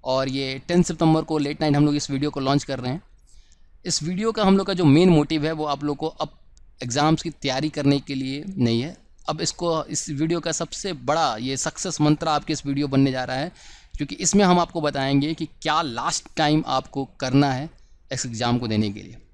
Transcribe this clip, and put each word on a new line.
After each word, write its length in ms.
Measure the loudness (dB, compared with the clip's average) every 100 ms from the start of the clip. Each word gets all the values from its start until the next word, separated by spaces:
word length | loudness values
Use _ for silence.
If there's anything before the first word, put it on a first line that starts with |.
और 240 | 0 -2 0
ये 340 | -4 -4 -8 0
टेंथ 160 | 2
सितंबर 380 | 2 2 4 4
को 160 | 2 -2
लेट 220 | -2 0
नाइट 160 | 2 4
हम 100 | 4
लोग 100 | 2
इस 140 | -2
वीडियो 200 | -4 -4
को 100 | -2
लॉन्च 240 | 0 0
कर 160 | 0 -6
रहे 120 | -4
हैं। 100 | -6 _ _ _ -20 _ _ -20 -14 -6
इस 160 | -4
वीडियो 300 | -4 -2 -2
का 120 | 2
हम 120 | 4 4
लोग 100 | 4
का 80 |
जो 100 | 4
मेन 240 | 6 8 8
मोटिव 380 | 6 4 0 -2
है 60 |
वो 120 | -2
आप 200 | -4 -2
लोग 120 | -4 -4
को 100 | -6
अब 320 | -6 -8 -8 -20 -20 -20 -12
एग्जाम्स 400 | -6 0 2 2
की 80 | -2
तैयारी 380 | -6 -4 -2 -2
करने 300 | 0 2 2
के 140 | 0
लिए 300 | -8 -6 -8 -10
नहीं 320 | -2 0 2
है। 140 | -2 -10 _ -12 -8
अब 120 | -4
इसको, 440 | -6 -4 -2 -2
इस 240 | -4 -8 -6
वीडियो 300 | -4 -2 -2
का 120 | -4
सबसे 400 | -6 -6 -8 -10
बड़ा 440 | -8 -2 0 0 -2
ये 200 | -6 -4
सक्सेस 440 | -6 -6 -8 2
मंत्र 280 | 2 4 0
आपके 240 | -2 -2
इस 140 | -6 -4
वीडियो 220 | -4 0
बनने 220 | 2 2
जा 120 | 0
रहा 120 | -6 -6
है, 160 | -6 -10 -20 -20 -16 -10
क्योंकि 180 | -8
इसमें 300 | -4 0 4
हम 140 | 4 4
आपको 220 | 2 -2
बताएंगे 520 | -4 -2 0 0 0
कि 120 | -6 -10 -8
क्या 200 | -2 -2
लास्ट 420 | -2 -4 -4 -6 -8 -2
टाइम 260 | 2 2 2
आपको 380 | -4 -4 -10
करना 460 | -10 -8 0 2 2
है 160 | 0 -8 -16 -20 -20 _
इस 120 | -8 -8
एग्जाम 320 | -4 -2 -2
को 100 | 0
देने 220 | -2 -2
के 120 | -6
लिए। 140 | -16 -20 -20